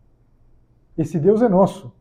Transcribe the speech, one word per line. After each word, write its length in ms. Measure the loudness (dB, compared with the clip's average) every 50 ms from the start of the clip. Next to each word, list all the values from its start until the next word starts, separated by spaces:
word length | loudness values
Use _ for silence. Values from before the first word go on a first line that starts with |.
| _ _ _ _ _ _ _ _ _ _ _ _ _ _ _ _ _ _ -8
Esse 220 | -8 -8 -4 -4 -2
Deus 220 | 0 2 2 2 2
é 40 |
nosso. 460 | 2 2 2 2 2 -2 -8 -20 -20 _ _